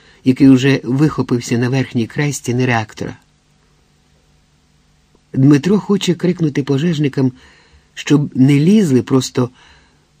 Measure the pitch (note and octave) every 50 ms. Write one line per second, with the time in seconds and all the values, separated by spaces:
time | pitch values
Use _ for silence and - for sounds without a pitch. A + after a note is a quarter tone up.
0 | _ _ _ _ _ C3 B2+ - C#3+ C3+ C3+ B2+ B2+ C#3 C3 - - G#2 B2+ C3+
1 | D#3 D3 - - B2+ - C3 A#2+ - - B2+ A#2 B2 B2 C3 C3+ B2+ - - B2
2 | A2+ A2+ - - D3 D3 C3+ - - - A#2+ B2 B2+ B2+ A#2+ A2+ G#2+ - - -
3 | - - - - _ _ _ _ _ _ _ _ _ _ _ _ _ _ _ _
4 | _ _ _ _ _ _ _ _ _ _ _ _ _ _ _ _ _ _ _ _
5 | _ _ _ _ _ _ - C3+ C3+ C#3 D3 C#3 C3+ F3 G#3 G3 - - G3+ G3
6 | - - E3 - - F3 F3 - E3 D3+ C3 D3 C#3 C#3 C#3 C3+ D3+ F3+ E3 C#3+
7 | D3+ C#3 - - C3 C3 B2+ - - - - _ _ _ _ _ _ _ _ -
8 | - - D3 D3 C#3+ C3 - B2 C3 C#3 D3 C#3 D3 F3 G#3 A3 G3+ D#3+ C3 B2
9 | A2+ - C#3 C3 C3 - - - B2 A#2+ - _ _ _ _ _ _ _ _ _
10 | _ _ _ _